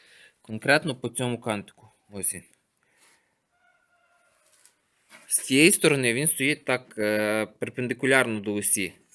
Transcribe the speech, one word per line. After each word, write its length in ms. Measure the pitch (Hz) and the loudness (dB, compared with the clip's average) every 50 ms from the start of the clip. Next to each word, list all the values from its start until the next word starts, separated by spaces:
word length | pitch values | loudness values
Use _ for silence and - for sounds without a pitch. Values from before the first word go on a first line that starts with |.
| _ _ - - - - _ _ | _ _ -20 -20 -20 -20 _ _
конкретно 540 | _ - 110 107 - 135 143 151 156 160 123 | _ -14 -12 -6 0 2 2 2 2 -4 -8
по 120 | 127 - 117 | -6 -8 -8
цьому 320 | 117 - 127 123 120 120 | -6 -4 -4 -4 -4 -6
кантику. 480 | - 117 107 101 95 - _ _ - - _ _ _ _ | -6 -6 -6 -6 -8 -14 _ _ -20 -20 _ _ _ _
Ось 220 | 104 98 92 - - | -14 -8 -8 -8 -8
він. 80 | 87 - _ _ _ _ _ _ _ _ _ _ _ _ _ _ _ _ _ _ _ _ _ 698 698 719 719 719 _ _ _ 698 679 679 679 _ 698 698 659 _ _ _ _ _ _ _ - _ _ _ _ _ _ _ _ - - - | -10 -16 _ _ _ _ _ _ _ _ _ _ _ _ _ _ _ _ _ _ _ _ _ _ _ _ _ _ _ _ _ _ _ _ _ _ _ _ _ _ _ _ _ _ _ _ -20 _ _ _ _ _ _ _ _ -20 -16 -6
З 100 | - - | -2 -2
цієї 360 | - - - 131 139 156 190 | -2 0 2 6 8 8 8
сторони 420 | 202 - - 156 147 135 127 120 113 | 6 6 4 2 2 4 0 0 0
він 140 | 127 151 160 | 0 -2 -2
стоїть 360 | - - 135 143 151 143 - | -2 -2 -2 -2 -2 -4 -4
так, 300 | - 127 123 - - - 107 | -4 -4 -4 -6 -10 -6 -4
е, 480 | 107 104 107 107 107 104 107 110 107 - - - | -2 -2 0 0 0 0 -2 -2 -4 -6 -8 -12
перпендикулярно 840 | - - - - 123 120 117 - 135 131 135 131 120 120 110 107 | -12 -10 -8 -8 -6 -6 -6 -4 0 2 2 2 2 0 -4 -6
до 140 | 98 107 104 | -6 -4 -4
осі. 380 | 104 101 - - 104 92 85 - _ _ _ | -2 0 0 0 0 -2 -4 -6 _ _ _